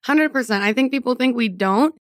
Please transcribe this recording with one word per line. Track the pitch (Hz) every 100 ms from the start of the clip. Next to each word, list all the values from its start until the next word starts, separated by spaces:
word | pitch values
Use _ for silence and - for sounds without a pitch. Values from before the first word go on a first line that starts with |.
Hundred | - 294 311
percent. | 269 233 202
I | 202
think | 220 262
people | 277 254
think | 247 254 240
we | 220
don't. | 180 196 202 311 -